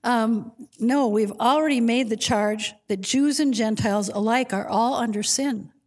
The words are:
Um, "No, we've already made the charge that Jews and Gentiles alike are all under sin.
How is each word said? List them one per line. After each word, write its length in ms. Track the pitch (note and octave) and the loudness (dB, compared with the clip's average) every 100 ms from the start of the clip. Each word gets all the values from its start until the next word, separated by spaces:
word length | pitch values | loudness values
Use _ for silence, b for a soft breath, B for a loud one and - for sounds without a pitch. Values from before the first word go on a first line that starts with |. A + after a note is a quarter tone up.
Um, 480 | A#3+ A#3+ A3+ A3 - - - - | 0 2 2 0 -4 -16 -20 -4
"No, 280 | A3+ C#4+ B3 | 0 2 2
we've 240 | G#3 G3+ | 2 0
already 500 | - A#3 D4 D#4 C4 | 0 2 2 2 2
made 280 | A#3 A#3+ A#3+ | 2 2 0
the 60 | A3 | -4
charge 600 | - A3+ G#3 G#3+ - - _ | 0 0 0 -2 -8 -10 _
that 140 | G3 | -6
Jews 380 | F#3+ C4 C#4+ C#4 | -2 2 2 2
and 140 | D4 | 0
Gentiles 560 | A3+ A3 A3 G#3+ G3+ G3+ | 2 0 0 0 0 -2
alike 440 | G#3 G#3+ B3 B3+ | -2 0 0 0
are 140 | G3 - | -4 -2
all 260 | G#3+ A#3 | 0 0
under 300 | C4+ A#3 G#3 | 0 -2 -4
sin. 500 | G#3 - C#4 A3 G3 _ | -2 -2 -2 -4 -8 _